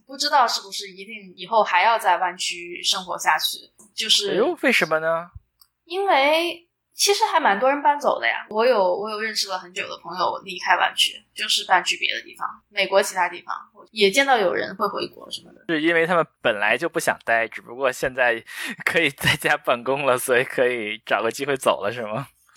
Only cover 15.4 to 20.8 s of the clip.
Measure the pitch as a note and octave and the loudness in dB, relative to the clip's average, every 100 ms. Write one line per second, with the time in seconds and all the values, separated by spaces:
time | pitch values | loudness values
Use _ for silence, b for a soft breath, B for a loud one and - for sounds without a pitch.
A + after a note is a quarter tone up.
15.4 | - - - D#3+ D#3+ E3 E3 F3 D#3 _ | -16 -12 -4 0 2 2 4 2 0 _
16.4 | B2+ G#2 G#2 B2 D#3+ E3 C3 G2+ - A#2 | -2 2 2 2 0 -2 -2 -2 0 0
17.4 | A2+ - F#2+ A#2+ C3+ B2+ C#3+ B2+ B2 A2+ | 0 -6 -14 -2 -2 -2 -4 0 0 0
18.4 | - B B A3 - F3+ D3+ - D3+ - | -6 B B -6 -2 2 0 0 -4 0
19.4 | D#3 D3 - B2 A#2+ C#3 C#3 B2 - B2 | 0 0 0 -2 0 0 2 2 2 2
20.4 | C3 - B2 A#2+ | 2 0 0 0